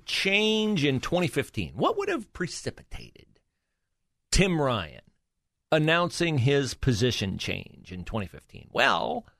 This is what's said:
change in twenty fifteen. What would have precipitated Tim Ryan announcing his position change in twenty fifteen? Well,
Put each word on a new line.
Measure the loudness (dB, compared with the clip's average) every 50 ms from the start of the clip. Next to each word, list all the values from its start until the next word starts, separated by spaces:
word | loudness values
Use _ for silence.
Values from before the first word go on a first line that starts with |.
| -2
change | -4 -4 -2 0 2 2 4 4 4 2 2 2 2 2 2 2
in | 2 2 0
twenty | -2 -2 0 0 0 0
fifteen. | 0 -2 -4 -4 -6 -6 -6 -6 -4
What | -2 -2 0 0 -2
would | -4 -4
have | -4 -6 -6 -10
precipitated | -10 -8 -8 -8 -8 -8 -10 -10 -10 -10 -14 _ -14 -14 -14 -16 -20 -20 -20 _ _ _ _ _ _ _ _ _ _ _ _ _ _ _ _ _ _ _ _ _
Tim | 2 4 4 4 2 2
Ryan | 2 0 0 -2 -4 -6 -12 -18 -20 _ _ _ _ _ _ _ _ _ _ _ _ _
announcing | 2 2 4 4 4 2 2 0 0 -2 0 0 2 2
his | 4 4 4 4 2 0 -4
position | 0 0 2 2 4 2 0 0 0 -2 -4 -4 -4
change | -6 -6 -6 -8 -8 -12 -18 -20 -20 -14
in | -14 -12 -10
twenty | -8 -8 -8 -8 -8
fifteen? | -12 -18 -20 _ -20 -20 -20 -6
Well, | 0 2 4 4 4 2 0 -2 -4 -6 -8 -12 _